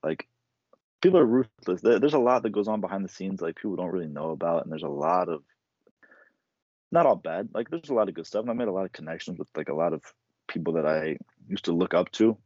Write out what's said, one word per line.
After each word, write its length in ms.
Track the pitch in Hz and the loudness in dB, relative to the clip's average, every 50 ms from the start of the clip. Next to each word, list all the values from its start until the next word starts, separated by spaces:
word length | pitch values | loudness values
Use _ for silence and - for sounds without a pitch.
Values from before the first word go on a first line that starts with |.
| - | -2
Like, 240 | 76 78 - - _ _ _ _ _ _ _ _ _ _ _ _ _ _ _ | -4 -4 -4 -8 _ _ _ _ _ _ _ _ _ _ _ _ _ _ _
people 180 | - 185 185 185 | 4 6 6 8
are 60 | 151 | 6
ruthless. 560 | 113 113 127 135 - _ _ - - 90 180 | 6 4 2 2 0 _ _ -4 -4 -4 2
There, 180 | - 147 175 190 | 4 4 4 6
there's 140 | 120 147 151 | 4 2 4
a 60 | 147 | 4
lot 240 | 120 120 127 123 107 | 4 4 4 4 2
that 80 | 110 | 0
goes 160 | 101 104 104 107 | -2 -2 -2 0
on 140 | 107 107 | -2 -4
behind 220 | 98 90 92 98 98 | -4 -4 -4 -6 -6
the 60 | 90 | -6
scenes, 320 | - - 95 95 95 92 | -8 -8 -8 -6 -6 -4
like, 140 | 87 80 80 | -4 -6 -6
people 200 | - - 110 92 | -6 -6 -6 -6
don't 160 | 87 90 87 | -4 -4 -4
really 160 | 87 92 85 78 | -4 -4 -6 -6
know 220 | 73 71 76 80 | -8 -6 -6 -6
about, 320 | 80 76 - 85 85 82 | -6 -4 -2 0 0 0
and 100 | 65 - | -2 -4
there's 120 | 80 78 82 | -8 -8 -6
a 40 | 73 | -6
lot 400 | 71 71 73 80 85 92 90 87 | -6 -2 0 2 2 2 2 0
of, 160 | 82 76 71 _ _ _ _ _ _ _ _ _ _ _ _ _ _ _ _ _ _ _ _ _ _ _ _ _ _ _ _ _ - | -4 -8 _ _ _ _ _ _ _ _ _ _ _ _ _ _ _ _ _ _ _ _ _ _ _ _ _ _ _ _ _ _ 2
not 120 | 165 170 | 4 6
all 100 | 143 110 | 6 4
bad, 340 | 92 - - 82 87 104 113 - | 2 0 -6 -6 -4 -6 -6 -6
like, 160 | 107 117 - | -6 -6 -6
there's 200 | 160 170 165 - | -6 -10 -6 -2
a 40 | 135 | 2
lot 160 | 117 107 95 | 2 2 0
of 60 | 87 | 0
good 120 | 87 82 - | -10 -12 -6
stuff, 140 | - 104 | -4 -4
and 80 | 113 120 | -4 -2
I 40 | 117 | -4
made 140 | 120 123 110 | -2 -2 -2
a 60 | 92 | -2
lot 120 | 95 95 | -2 -4
of 60 | 92 | -6
connections 480 | _ - 78 78 80 85 - - 87 82 | _ -12 -12 -12 -10 -10 -10 -12 -10 -10
with, 80 | 80 _ _ | -10 _ _
like, 140 | - 76 - | -8 -6 -6
a 60 | 71 | -2
lot 180 | 76 82 87 - | -2 0 -2 -2
of 100 | 78 _ - _ _ _ _ _ _ _ _ | -4 _ -14 _ _ _ _ _ _ _ _
people 260 | - - 80 82 80 | -8 -6 -4 -2 -2
that 120 | 80 76 | 0 0
I 320 | 76 78 78 78 78 76 - - _ _ _ - - | 2 0 0 -2 -4 -6 -6 -10 _ _ _ -12 -10
used 180 | 95 95 - | -10 -8 -4
to 80 | - 85 | -2 0
look 200 | 85 92 92 - | 0 0 2 2
up 180 | 82 90 - - | 0 0 0 0
to. 240 | - 110 113 110 - _ | 2 2 2 2 0 _